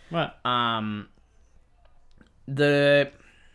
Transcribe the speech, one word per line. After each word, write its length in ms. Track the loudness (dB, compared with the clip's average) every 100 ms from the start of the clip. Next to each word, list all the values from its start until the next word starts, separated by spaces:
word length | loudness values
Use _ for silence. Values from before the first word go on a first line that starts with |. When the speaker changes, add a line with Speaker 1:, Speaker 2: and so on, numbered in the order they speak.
| -8
Speaker 1:
Right. 200 | -6 -6 -6
Speaker 2:
Um, 640 | -4 -2 -2 -2 -6 -8 -12 _ _ _ _ _ _ _ -20 -20 -20 -20 -20 _ -8
the 640 | 0 2 4 4 4 2 -6 -20 _ -20